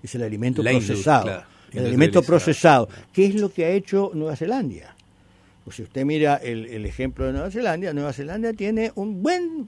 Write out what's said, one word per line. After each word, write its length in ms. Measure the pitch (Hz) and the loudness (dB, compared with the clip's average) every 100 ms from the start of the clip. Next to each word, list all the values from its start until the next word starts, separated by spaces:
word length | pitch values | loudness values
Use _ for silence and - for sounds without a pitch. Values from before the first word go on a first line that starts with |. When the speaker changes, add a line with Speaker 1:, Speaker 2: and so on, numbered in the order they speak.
Speaker 1:
es 140 | - 123 | -10 -6
el 80 | |
alimento 400 | 110 107 123 123 | -6 -2 -2 0
Speaker 2:
La 80 | 113 | 2
industria, 220 | 131 101 101 | 2 2 0
Speaker 1:
procesado, 280 | 98 135 98 | 4 4 2
Speaker 2:
claro, 180 | 92 - _ - | -6 -12 _ -12
Speaker 1:
el 140 | 123 123 | -4 0
alimento 340 | 123 160 196 | 4 6 6
Speaker 2:
industrializado. 680 | 143 165 - 147 170 135 110 | 4 2 4 4 6 6 4
Speaker 1:
procesado, 200 | - - | -8 -6
que 120 | - 196 | 2 2
es 80 | 208 | 4
lo 180 | 202 | -2
que 120 | - 165 | 0 0
ha 40 | |
hecho 420 | 196 190 196 196 170 | 0 0 0 0 -2
Nueva 200 | 156 143 | -6 -4
Zelanda. 600 | 160 262 160 85 - _ _ _ _ _ _ _ | -4 -4 -4 -8 -16 _ _ _ _ _ _ _
Pues 140 | - - | -20 -16
si 80 | |
usted 200 | 107 135 | -10 -4
mira 340 | 139 156 151 143 | -2 2 2 2
el, 280 | 120 113 113 | -2 -8 -8
el 180 | 113 104 | -8 -8
ejemplo 420 | - 131 123 131 | -6 -6 -4 -4
de 60 | |
Nueva 180 | 135 175 | -4 -6
Zelanda, 420 | 202 226 165 185 | -4 -2 -2 -4
Nueva 180 | 143 143 | -4 -6
Zelanda 420 | 127 143 202 226 | -6 -8 -6 -6
tiene 380 | 220 202 220 226 220 | -4 -2 -2 -2 -4
un 260 | 202 190 | -8 -4
buen, 460 | 226 359 349 320 | -2 -2 -4 -6